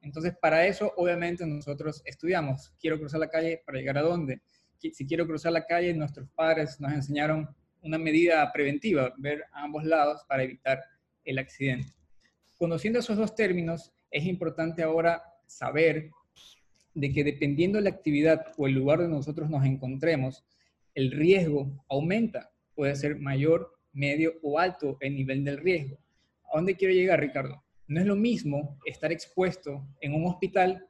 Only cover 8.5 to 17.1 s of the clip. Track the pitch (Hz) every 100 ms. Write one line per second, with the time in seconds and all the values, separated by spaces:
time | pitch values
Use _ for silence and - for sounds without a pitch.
8.5 | 147 143 143 220 160 127 - 139 147 -
9.5 | 143 147 151 156 160 147 151 _ 135 131
10.5 | 139 131 135 - _ _ _ - 135 135
11.5 | - 135 127 - _ _ - _ _ _
12.5 | _ 170 165 208 233 233 208 214 - 208
13.5 | 180 165 165 - _ _ 151 170 180 160
14.5 | 160 165 165 160 160 165 170 - _ _
15.5 | - 127 139 165 156 156 _ _ _ -
16.5 | - _ _ _ - 139